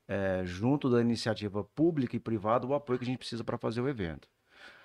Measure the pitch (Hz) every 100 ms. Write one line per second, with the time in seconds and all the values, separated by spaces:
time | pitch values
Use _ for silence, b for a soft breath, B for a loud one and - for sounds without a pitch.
0 | - 98 95 92 92 90 117 143 135 123
1 | 117 113 120 107 104 101 98 - 165 156
2 | 120 120 - 113 104 120 123 143 143 123
3 | 120 127 - 117 113 120 123 117 131 127
4 | 85 71 - _ _ B B B